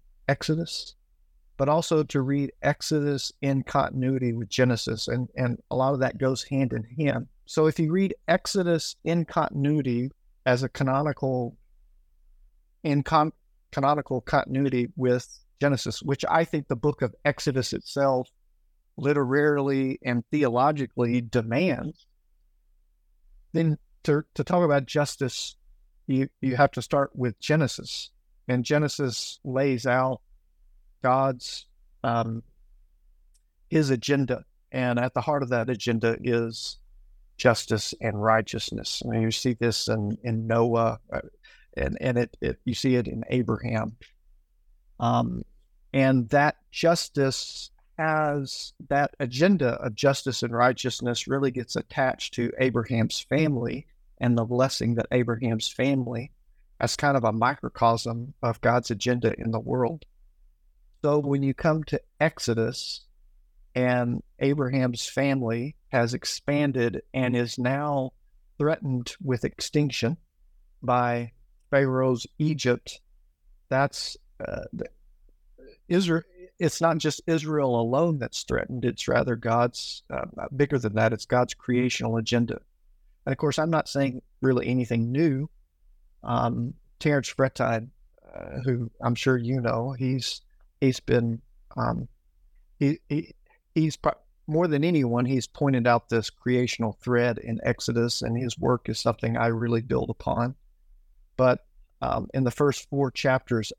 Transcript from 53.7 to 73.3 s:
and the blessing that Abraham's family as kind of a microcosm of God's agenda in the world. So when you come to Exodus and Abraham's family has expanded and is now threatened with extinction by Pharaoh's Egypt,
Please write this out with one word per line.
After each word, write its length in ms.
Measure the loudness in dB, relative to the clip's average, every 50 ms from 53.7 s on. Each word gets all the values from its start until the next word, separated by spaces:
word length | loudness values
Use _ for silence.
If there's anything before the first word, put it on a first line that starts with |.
| -6 -8 -10 -14 _ _ _ _ -10 _
and 180 | 0 2 2 2
the 80 | 2
blessing 500 | 0 2 2 2 2 0 -2 -2 0 0
that 120 | 0 -2 0
Abraham's 560 | 0 0 0 0 -2 -2 -2 -2 -2 -2 -2 -6
family 640 | -4 -2 0 0 0 0 -2 -4 -6 -8 -10 -12 -16 _ _ _ _ _ _ _ _ _
as 160 | -4 -4 -2
kind 220 | 0 0 2 2 4
of 80 | 2
a 80 | 2 2
microcosm 1000 | 2 2 2 0 -2 -6 -10 -2 2 2 4 4 2 -2 -6 -6 -6 -8 -10 -10 -4
of 200 | -2 -2 -2 2
God's 300 | 2 4 4 4 2 0
agenda 420 | -4 -2 0 0 0 2 2 0 0 0
in 140 | -2 -4
the 80 | -2 -4
world. 460 | -4 -2 -2 0 0 -2 -2 -6 -12 -20 _ _ -20 -20 _ _ -20 -20 _ _ _ _ _ _ _ _ _ _ 0
So 160 | 2 2 2
when 240 | 2 2 0 2 2
you 100 | 0 0
come 300 | 2 2 2 2 2 0
to 160 | -2 -4 -6 -6 _ _ _
Exodus 840 | 0 0 0 -2 -2 0 2 2 0 0 -2 -6 -8 -10 -12 -12 -14 _ _ _ _ -20 _ _ _ _ _ -20 -20 _ _
and 480 | 0 2 2 2 2 0 0 -2 -4 -6 -12 _ -2
Abraham's 640 | 0 0 2 2 0 0 0 0 0 0 -2 -4 -8
family 720 | -6 -2 0 0 2 2 0 0 -2 -2 -2 -4 -6 -10 -14 _ _
has 240 | 0 2 2 2 0
expanded 880 | -4 -6 -8 -8 -6 -4 -2 0 2 2 2 2 2 0 0 0 -4 -8 -6 -2
and 220 | -2 0 2 2
is 220 | 0 0 -2 -2 -2
now 560 | -2 0 0 0 -2 -2 -2 -2 -2 -4 -8 _ _ _ _ _ _ _ _ _
threatened 560 | 0 2 2 0 -2 -2 -2 -2 -4 -6 -12 -10 -4
with 220 | -2 -2 -2 -2
extinction 720 | -4 -6 -6 -10 0 2 2 2 2 0 -2 -2 -2 -2 -4 _ _ _ _ _ _ _ _ _ _ _ _
by 500 | -2 0 2 2 2 2 0 -2 -4 -8 -12 _ -20 _ _ _ _ _
Pharaoh's 560 | 2 2 4 4 2 2 2 2 2 0 -2 -10 -6 -2
Egypt, 600 | 0 0 0 0 2 2 0 0 -2 -10 -18 -18 _ _ _ _ _ _